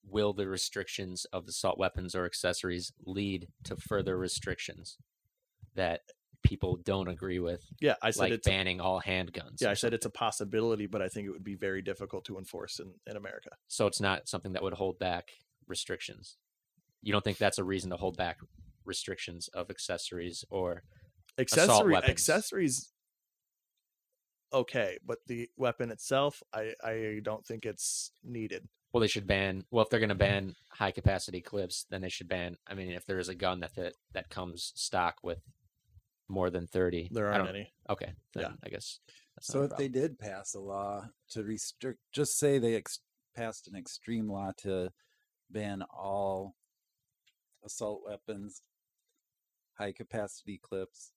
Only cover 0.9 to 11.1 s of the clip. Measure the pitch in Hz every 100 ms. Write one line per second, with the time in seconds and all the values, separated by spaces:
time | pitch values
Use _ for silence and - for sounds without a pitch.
0.9 | - 92 90 - 92 90 - 98 92 95
1.9 | - 92 92 87 - 90 90 92 87 -
2.9 | _ - 95 101 95 - _ - - -
3.9 | 104 95 92 90 - - 90 - - -
4.9 | - - _ _ _ _ _ - - 87
5.9 | 82 - - _ - - 101 92 90 -
6.9 | 98 90 82 92 90 85 87 - - 147
7.9 | - 113 110 95 117 - 95 92 90 92
8.9 | 92 98 92 87 92 - - 113 101 120
9.9 | 113 110 - 113 - 101 110 117 107 101
10.9 | 101 92